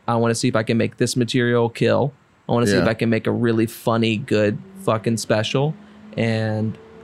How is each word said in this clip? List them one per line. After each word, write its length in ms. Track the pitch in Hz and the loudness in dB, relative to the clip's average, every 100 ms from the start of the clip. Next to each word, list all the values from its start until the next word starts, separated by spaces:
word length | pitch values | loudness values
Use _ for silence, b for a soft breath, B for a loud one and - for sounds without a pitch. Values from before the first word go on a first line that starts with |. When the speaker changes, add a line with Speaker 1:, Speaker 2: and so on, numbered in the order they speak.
| - | -2
Speaker 1:
"I 80 | 117 | 0
wanna 180 | 117 | 0
see 120 | 113 123 | 0 0
if 60 | 110 | 0
I 60 | |
can 140 | 110 113 | 0 0
make 220 | 113 - | 0 -2
this 180 | 123 127 | -2 0
material 520 | 117 127 120 120 117 | 0 0 2 2 0
kill. 440 | - 113 104 139 - _ _ - | 0 2 2 0 -4 _ _ -2
I 40 | |
wanna 140 | 117 113 | 0 2
see 100 | 98 | 4
if 80 | |
Speaker 2:
Yeah. 60 | 110 | 2
Speaker 1:
I 40 | |
can 160 | 110 113 | 0 0
make 160 | 110 110 | 0 0
a 40 | |
really 340 | 107 117 110 113 | 0 0 2 0
funny, 520 | - - 113 113 107 | -2 -2 2 2 0
good 400 | - 107 104 107 - - | 0 2 2 0 -8 -6
fucking 340 | - 110 117 113 | -2 -2 0 -2
special." 580 | - 107 110 135 147 151 B B - - | 0 0 0 0 -2 -4 B B -10 -4
And 600 | 113 110 110 107 110 - - - | -2 0 -2 -2 -4 -6 -14 -20